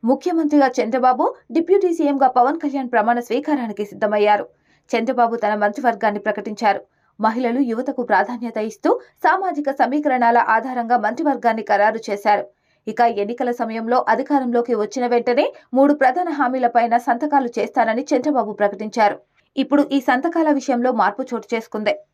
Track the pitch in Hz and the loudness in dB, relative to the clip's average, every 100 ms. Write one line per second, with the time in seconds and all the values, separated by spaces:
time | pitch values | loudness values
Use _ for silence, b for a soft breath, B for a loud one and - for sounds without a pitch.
0 | 226 285 359 330 302 294 269 247 220 254 | 0 0 0 0 2 4 4 2 -2 2
1 | 254 254 370 508 B 240 339 392 359 339 | 2 2 0 -2 B -4 2 2 2 0
2 | 285 277 262 254 247 320 294 269 254 240 | 0 2 2 4 2 2 -4 -6 -2 0
3 | 214 240 240 233 294 294 233 202 208 - | 0 0 -2 -4 -2 -2 -4 -6 -8 -4
4 | 214 208 208 208 - _ _ _ _ 233 | -2 2 2 2 -2 _ _ _ _ -4
5 | 226 240 233 226 214 214 208 208 247 214 | -2 0 0 0 -2 0 -2 0 -2 0
6 | 220 208 214 208 202 208 220 202 - _ | -2 -2 -4 -6 -6 -2 -2 -2 -6 _
7 | _ _ 214 226 254 233 262 226 254 285 | _ _ -2 0 -2 -2 -4 -6 -6 -6
8 | 240 196 202 247 226 220 214 - 320 466 | 0 0 0 -4 -8 -6 -8 -4 -2 -2
9 | B B 349 370 381 302 294 277 247 285 | B B 0 0 -2 -4 -4 0 0 0
10 | 302 254 233 233 - 220 254 254 226 240 | 0 2 4 4 4 0 0 -6 0 0
11 | 214 - 320 262 233 226 214 202 208 220 | 0 -2 -2 0 0 -2 0 2 2 0
12 | - 202 214 208 - _ _ _ - 214 | -6 -4 0 0 -2 _ _ _ -12 0
13 | 240 202 202 240 247 240 226 220 226 247 | 2 2 -4 -2 -4 -2 -4 -6 0 0
14 | - 220 269 285 254 240 240 226 208 269 | 2 0 2 0 2 0 0 0 -2 -2
15 | 247 240 240 240 311 B B 247 277 294 | 0 0 2 0 0 B B 2 4 6
16 | 262 262 349 294 254 262 240 233 233 233 | 2 2 -4 -2 -2 0 0 2 2 0
17 | 240 240 302 285 247 233 226 262 220 220 | 0 -2 0 0 0 -4 -4 0 0 0
18 | 294 277 277 269 214 208 208 202 214 240 | 0 0 0 -2 -2 0 -2 -2 -8 0
19 | 208 - _ _ _ - 254 285 285 277 | 0 0 _ _ _ -4 0 2 2 0
20 | 262 254 339 339 311 285 269 247 247 226 | 0 0 0 0 2 0 0 0 0 2
21 | 190 202 262 233 - 233 220 214 208 202 | 0 0 -6 -8 -4 -6 -6 -4 -2 -4
22 | - | -6